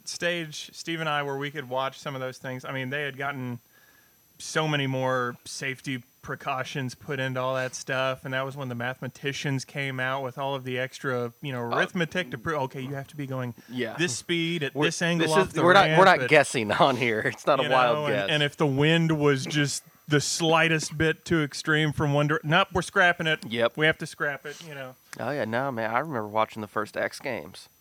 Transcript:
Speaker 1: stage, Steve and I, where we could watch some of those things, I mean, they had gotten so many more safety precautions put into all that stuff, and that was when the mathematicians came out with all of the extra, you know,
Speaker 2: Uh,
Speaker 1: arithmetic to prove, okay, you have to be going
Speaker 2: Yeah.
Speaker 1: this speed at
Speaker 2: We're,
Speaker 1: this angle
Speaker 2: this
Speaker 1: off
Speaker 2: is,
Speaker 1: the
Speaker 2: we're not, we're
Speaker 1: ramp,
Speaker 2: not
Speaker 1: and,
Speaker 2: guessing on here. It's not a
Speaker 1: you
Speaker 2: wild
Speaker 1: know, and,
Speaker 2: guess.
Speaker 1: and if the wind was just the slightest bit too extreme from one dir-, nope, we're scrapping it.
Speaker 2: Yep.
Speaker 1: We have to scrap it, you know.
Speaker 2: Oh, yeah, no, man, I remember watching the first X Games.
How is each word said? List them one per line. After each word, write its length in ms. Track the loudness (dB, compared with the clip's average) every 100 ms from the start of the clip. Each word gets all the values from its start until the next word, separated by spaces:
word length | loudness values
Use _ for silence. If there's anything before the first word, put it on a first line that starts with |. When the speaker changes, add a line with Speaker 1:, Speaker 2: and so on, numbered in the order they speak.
Speaker 1:
stage, 680 | -14 -6 -4 -4 -6 -10 -14
Steve 260 | -12 -8 -4
and 80 | -2
I, 140 | -2
where 140 | -2 -4
we 120 | -6
could 180 | -8 -6
watch 280 | -2 -4 -6
some 160 | -8
of 60 | -6
those 160 | -8 -8
things, 260 | -10 -10
I 80 | -8
mean, 180 | -8 -6
they 120 | -6
had 140 | -6 -6
gotten 440 | -8 -6 -8 -8 _ _ _ _ _ _ _ -16
so 300 | -6 -2 0
many 180 | 0 0
more 500 | 0 0 0 -2 -6 -12
safety 560 | -8 -8 -8 -8 -8 -10 _
precautions 760 | -12 -10 -6 -6 -4 -4 -4
put 240 | -6 -6 -2
into 200 | -2 0
all 140 | 0
that 200 | 0 -2
stuff, 500 | -6 -4 0 0 -2 -4
and 80 |
that 100 | -4
was 120 | -4 -6
when 120 | -6
the 60 |
mathematicians 880 | -4 -6 -6 -10 -8 -6 -4 -2 -2
came 360 | -4 -6 -6 -4
out 220 | -2 -2
with 140 | -4 -4
all 180 | -4
of 100 | -4
the 140 | -4 -4
extra, 540 | -4 -6 -4 -2 -4 -6
you 120 | -8
know, 100 | -6 -2
Speaker 2:
Uh, 60 | 0
Speaker 1:
arithmetic 520 | 0 0 -2 -2 -6
to 60 | -6
prove, 220 | -4 -4
okay, 180 | -4 -6
you 140 | -8
have 120 | -10 -10
to 80 | -10
be 100 | -8
going 280 | -6 -6 -10 -10
Speaker 2:
Yeah. 240 | -6 -4 -2
Speaker 1:
this 180 | -2 -2
speed 460 | -2 0 0 0
at 120 | -2
Speaker 2:
We're, 120 | 0 0
Speaker 1:
this 140 | 2
angle 260 | 2 2 4
Speaker 2:
this 80 | 4
Speaker 1:
off 100 | 2
Speaker 2:
is, 40 |
Speaker 1:
the 80 | 4
Speaker 2:
we're 100 | 6
not, 120 | 8 8
we're 0 | 8
Speaker 1:
ramp, 80 | 8
Speaker 2:
not 120 | 8
Speaker 1:
and, 80 | 8
Speaker 2:
guessing 440 | 6 6 2 2
on 240 | 4 4 4
here. 240 | 2 0
It's 260 | 0 -2 2
not 140 | 2
a 40 |
Speaker 1:
you 60 | 4
Speaker 2:
wild 260 | 4 4 2
Speaker 1:
know, 100 | 0
and, 80 |
Speaker 2:
guess. 140 | 0 0
Speaker 1:
and 120 | 2
if 140 | 0 0
the 100 | 0
wind 520 | 4 4 4 4 4
was 260 | 4 2 0
just 360 | 0 0 -2 -10 _ 0
the 120 | 0
slightest 800 | 2 0 4 4 4 2 -2 -2
bit 260 | 0 -2
too 180 | 0 0
extreme 500 | 0 -4 0 2 2
from 200 | 0 2
one 140 | 2 2
dir-, 120 | 0
nope, 260 | 2 2 2
we're 80 | -2
scrapping 440 | 0 4 4 4 0
it. 140 | -2 -2
Speaker 2:
Yep. 300 | 0 2 4
Speaker 1:
We 100 | 2
have 100 | 2
to 80 | -4
scrap 380 | -6 -6 -6 -10
it, 100 | -16 -14
you 80 |
know. 200 | -12 -14 -16 _ -8
Speaker 2:
Oh, 100 | -4
yeah, 140 | -4
no, 260 | -2 -2 -2
man, 200 | -2 -2
I 40 | -2
remember 260 | -2 -4 -2
watching 340 | 0 -2 -4
the 60 | -6
first 280 | -4 -4 -2
X 240 | -4 -4
Games. 480 | -8 -8 -10 -16 -20 _